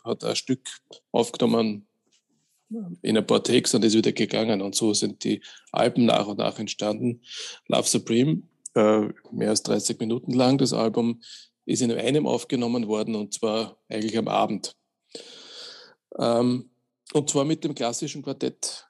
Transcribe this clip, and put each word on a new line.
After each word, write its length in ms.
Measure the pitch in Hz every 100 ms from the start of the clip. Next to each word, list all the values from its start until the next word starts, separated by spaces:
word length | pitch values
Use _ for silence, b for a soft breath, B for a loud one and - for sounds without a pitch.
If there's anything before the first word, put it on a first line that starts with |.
hat 200 | 117 110
er 80 | 113
ein 40 | -
Stück 320 | - 127 - - _ - _
aufgenommen 760 | 120 117 - 120 113 110 104 - _ _ _ _ _ _ _ _ 226 180 175
in 160 | 113 110
ein 80 | 104
paar 180 | 113
Takes 300 | - 120 -
und 120 | 117 110
ist 100 | 110
wieder 160 | 113
gegangen. 500 | - 107 110 113 104
Und 140 | 98 -
so 180 | 110
sind 300 | 104 104 -
die 180 | 110 104 b b b
Alben 320 | - 117 120
nach 240 | 117 113 104
und 120 | 104
nach 200 | 110 -
entstanden. 640 | 104 - 104 110 123 120 B B B B -
Love 180 | 123 -
Supreme, 540 | 117 - 117 143 165 - _ - 123
äh, 320 | 107 107 104 - -
mehr 200 | 117 107
als 120 | 107
dreißig 360 | - 110 - 117
Minuten 340 | 110 120 -
lang, 240 | 127 127 135
das 160 | 127
Album, 480 | 113 113 113 117 117 B B B _ -
ist 160 | 117
in 120 | 123
einem 340 | 110 117 151 139
aufgenommen 600 | 120 - 127 120 123 107
worden 260 | 107 110 110
und 180 | 101
zwar 440 | - 110 110 110 - _
eigentlich 300 | 110 110 113
am 100 | 104
Abend. 480 | 101 101 107 - - _ _ _ B B B B B B B B B _ -
Ähm, 500 | 117 117 123 127 - _ _ _ -
und 160 | 151 143
zwar 160 | 147 139
mit 180 | 160
dem 100 | 151
klassischen 480 | 127 117 117 156 147
Quartett, 640 | 139 127 127 - - - -